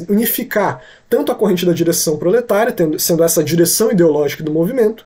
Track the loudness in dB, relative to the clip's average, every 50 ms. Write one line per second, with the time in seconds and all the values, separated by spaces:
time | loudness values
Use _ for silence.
0 | -4 -2 0 0 0 -2 -4 -6 -6 -4 -2 -2 -2 -2 -4 -6 -12 -20 -20 -20
1 | _ _ -2 0 0 -2 -2 0 0 0 0 2 2 0 0 2 0 0 0 0
2 | -2 -2 -4 -2 0 0 0 0 0 0 0 0 0 0 0 0 -2 -2 -2 -2
3 | -2 0 2 2 2 2 2 0 0 0 2 2 2 2 2 0 0 2 2 4
4 | 4 4 4 2 0 -2 -4 -4 -6 -4 -2 0 0 0 0 0 0 0 -2 -4
5 | -6